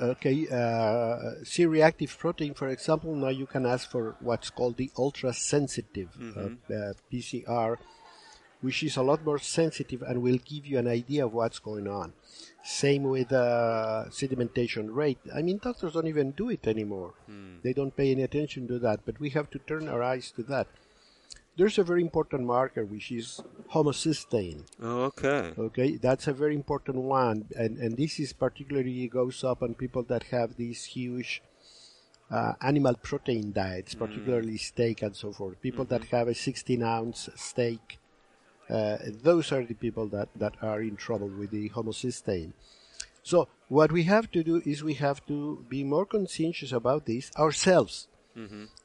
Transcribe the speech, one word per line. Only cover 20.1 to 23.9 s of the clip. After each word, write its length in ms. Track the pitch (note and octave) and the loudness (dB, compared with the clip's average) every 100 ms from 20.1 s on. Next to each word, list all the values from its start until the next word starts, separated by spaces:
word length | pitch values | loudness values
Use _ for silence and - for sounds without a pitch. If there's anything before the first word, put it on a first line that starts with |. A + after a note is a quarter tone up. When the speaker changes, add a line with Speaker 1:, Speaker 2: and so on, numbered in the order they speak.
| C3 - - | -2 -4 -10
Speaker 1:
to 60 | |
that. 220 | A#2+ C3+ G#2 - _ _ _ _ - - _ - | -4 -2 -2 -6 _ _ _ _ -20 -20 _ 2
There's 200 | G3+ G#3+ | 4 4
a 60 | |
very 180 | F3 F3 | 4 4
important 420 | E3+ D#3+ D3+ C#3 | 2 0 0 -2
marker, 400 | B2 A#2+ C3 - | 2 2 2 0
which 260 | G#2 G#2 - | -6 -6 -6
is 300 | A#2+ A2+ - - - - | -6 -6 -12 -16 -18 -2
homocysteine. 920 | D#3+ D3 | 2 4